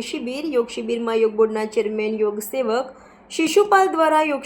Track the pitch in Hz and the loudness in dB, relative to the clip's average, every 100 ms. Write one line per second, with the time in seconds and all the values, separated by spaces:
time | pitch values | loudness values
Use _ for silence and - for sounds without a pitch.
0 | 233 302 240 262 311 254 233 - 226 233 | -2 -8 -8 -6 -2 -2 -2 -6 -4 -4
1 | 233 226 220 214 220 214 214 233 208 214 | 0 2 2 4 2 2 -2 -2 -2 -2
2 | 214 220 214 208 214 262 233 233 269 - | -2 0 -2 -2 -6 -4 0 -2 -4 -10
3 | - - - - 320 392 403 392 381 320 | -20 -20 -12 -2 2 4 4 4 4 2
4 | 320 311 311 277 | 4 4 2 -2